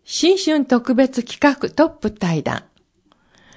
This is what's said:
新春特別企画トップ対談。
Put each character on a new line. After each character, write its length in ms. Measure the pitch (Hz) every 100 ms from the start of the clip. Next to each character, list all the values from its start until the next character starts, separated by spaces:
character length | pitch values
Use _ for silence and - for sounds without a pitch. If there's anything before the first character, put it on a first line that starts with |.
新 320 | - - 330 381
春 300 | 320 311 277
特 280 | 247 247
別 300 | 240 262 247
企 140 | 233 -
画 300 | 294 262 185
ト 160 | - 320
ッ 20 |
プ 220 | - 208
対 320 | 214 175 160
談。 220 | - - - _ _ _ _ _ _ _ _